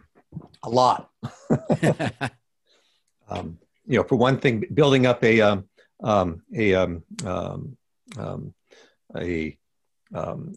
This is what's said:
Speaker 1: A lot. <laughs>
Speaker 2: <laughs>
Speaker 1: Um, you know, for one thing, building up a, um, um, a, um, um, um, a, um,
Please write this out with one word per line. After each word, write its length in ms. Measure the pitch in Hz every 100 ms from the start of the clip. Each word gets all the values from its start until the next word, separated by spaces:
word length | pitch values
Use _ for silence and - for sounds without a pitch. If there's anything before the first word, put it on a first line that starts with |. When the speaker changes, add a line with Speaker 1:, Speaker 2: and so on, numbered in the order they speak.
| _ _ _ - - _
Speaker 1:
A 60 | -
lot. 420 | 123 123 98 - _ - - -
<laughs> 320 | 139 - 175
Speaker 2:
<laughs> 500 | 170 - 135 - 131 - _ _ _ _ _ _ _ _ 104
Speaker 1:
Um, 280 | 95 92 85 _ _ -
you 120 | 117
know, 60 |
for 120 | - 127
one 240 | 123 135
thing, 240 | 139 110 -
building 320 | 123 147 135 127
up 160 | 120 117
a, 160 | 113
um, 240 | 104 101 - _ _ _
um, 400 | 117 101 90 82 - 196
a, 180 | 104
um, 300 | 92 90 85 - - 92
um, 520 | 90 90 95 - 123 _ _ _ -
um, 360 | - 92 98 - _ - _ _ _ -
a, 400 | 87 82 78 - _ _ _ _ _
um, 400 | - - - 160